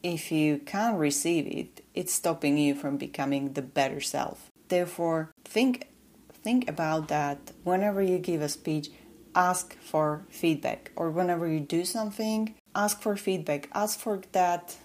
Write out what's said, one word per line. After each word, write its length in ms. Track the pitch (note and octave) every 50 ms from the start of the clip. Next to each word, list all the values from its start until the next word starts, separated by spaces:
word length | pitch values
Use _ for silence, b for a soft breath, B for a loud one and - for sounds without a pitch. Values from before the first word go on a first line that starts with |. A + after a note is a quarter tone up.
if 300 | - F3+ E3+ D#3+ - -
you 280 | E3 D#3 D3+ D3+ D3 C#3+
can't 380 | D3 - - G3 A3 A#3 A3
receive 480 | F3 D#3 D3 C#3+ - - E3+ E3+ D#3+ C#3+
it, 380 | - - - - - - - - _ _
it's 200 | F3+ F3+ F3+ -
stopping 440 | - - F3+ E3 D#3+ - C#3+ C#3+
you 160 | D3+ D3 C#3+ C#3
from 240 | C#3+ D3 C#3+ C#3+
becoming 560 | C#3 - - - - C#3 C3+ C#3 C#3 C#3 C#3 C#3
the 80 | C#3+
better 400 | C3 C3 - C#3+ C3+ C3+ - D3
self. 480 | C#3 - - C#3 B2+ - - - - - _ _ -
Therefore, 640 | - F3+ F3+ F3 E3+ - - E3+ E3 E3 D#3+ D#3 D#3 _ _ _
think, 440 | - - A3 B3+ C4 B3 - - - - _ _ - - - - -
think 360 | - - - A3 B3 B3+ B3
about 400 | - D#3+ D#3 E3 D#3 D#3+ D#3+ D#3 D3+
that. 420 | D3+ D3+ D3 C#3+ C#3+ C#3+ - - - - -
Whenever 380 | F3 F3+ F#3+ G3+ G#3 G3+ G3
you 160 | G3 F#3 F#3
give 240 | F3+ - - E3+ D3+
a 80 | D3+ D3
speech, 400 | - - - E3 D#3 D3+ D3 B B B B B B B - - -
ask 420 | F3+ F3+ F3+ F3+ F3+ - - - -
for 460 | - - - D#3 D#3 D3+ D3+ D3+ - -
feedback, 640 | - - - E3 D#3+ C#3+ - - - - - - -
or 160 | - E3+ E3
whenever 360 | D#3 F3 F#3 F3+ F3 E3+ E3+
you 120 | E3 D#3 D#3
do 260 | D3 - E3 E3 F3+
something, 680 | F3+ - A#3 G#3+ G#3 G3+ - A3 A3 A3 A3 A3 G#3+ - - _ _ -
ask 280 | G3+ G#3 G#3 G#3 -
for 140 | - A3 G3+
feedback, 540 | G3 - G3+ F#3+ F3 D#3 - D3 C#3+ - - -
ask 240 | G3+ G#3 G#3+ G#3+ -
for 220 | - A#3 G#3 F#3+ F#3+ -
that 460 | - F#3+ F3+ F3 F3 F3 - - - -